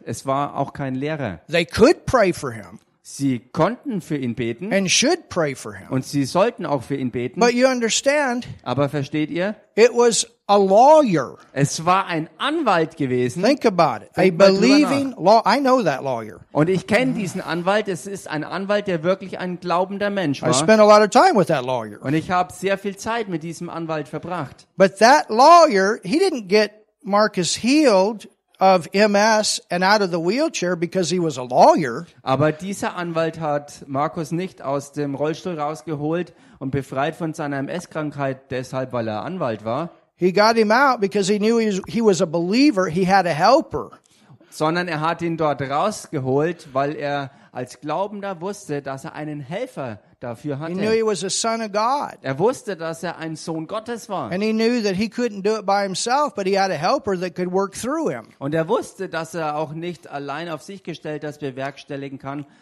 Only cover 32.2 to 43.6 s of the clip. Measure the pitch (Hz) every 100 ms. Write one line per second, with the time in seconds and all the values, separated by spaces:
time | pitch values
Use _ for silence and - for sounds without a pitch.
32.2 | - 135 151 151 190 196 220 180 170 165
33.2 | 165 165 156 147 143 - 143 135 156 175
34.2 | 151 170 185 - 135 139 135 147 143 139
35.2 | 151 160 185 156 147 156 - 147 151 170
36.2 | 170 - _ - 135 139 - 131 151 165
37.2 | 160 156 143 139 139 170 - 160 151 143
38.2 | 135 131 - 127 127 131 131 123 110 107
39.2 | 135 185 135 107 110 131 165 - _ -
40.2 | 180 185 220 233 208 233 277 247 196 208
41.2 | 190 208 214 233 220 190 190 202 220 180
42.2 | 180 170 175 233 294 196 180 165 185 196
43.2 | 175 147 196 277